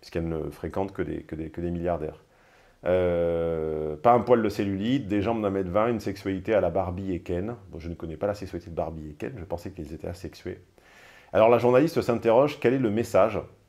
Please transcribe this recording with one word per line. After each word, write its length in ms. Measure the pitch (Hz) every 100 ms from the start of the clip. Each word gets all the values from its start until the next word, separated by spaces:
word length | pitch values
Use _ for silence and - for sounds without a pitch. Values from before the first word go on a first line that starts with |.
puisqu'elle 260 | - 85 82
ne 220 | 80 73
fréquente 440 | 76 85 87 98
que 100 | 98
des, 220 | 80 78
que 100 | -
des, 160 | 78 80
que 100 | 82
des 100 | 87
milliardaires. 540 | 87 85 85 76 76 _ _ _ _ _ _ -
Euh, 1080 | 90 90 87 85 85 82 82 78 78 78 76
pas 180 | 120
un 60 | 120
poil 200 | 107 123
de 80 | 107
cellulite, 600 | 101 101 95 107 135 104
des 120 | 104
jambes 220 | 98 117
d'un 80 | 104
mètre 200 | 98 95
vingt, 180 | 92 113
une 120 | 117
sexualité 540 | 104 95 101 95 92
à 80 | 110
la 80 | 90
Barbie 420 | 82 90 90 95
et 80 | 90
Ken. 360 | - 87 98 120 -
Bon, 80 | 80
je 120 | 82
ne 40 |
connais 220 | 85 82 78
pas 100 | 101
la 80 |
sexualité 360 | 101 92 85 87
de 40 |
Barbie 360 | 80 82 80 76
et 20 |
Ken, 220 | 76 - 131
je 80 |
pensais 280 | 85 82 -
qu'ils 200 | 90 76
étaient 160 | 78 85
asexués. 540 | 87 87 - - 92 - _ _ - - - -
Alors 160 | 95 110
la 100 | 120
journaliste 420 | 120 127 160 160
s'interroge, 600 | 110 117 113 113 143 -
quel 140 | 117
est 40 | 135
le 120 | 120
message ? 500 | 104 117 95 104 101 67 -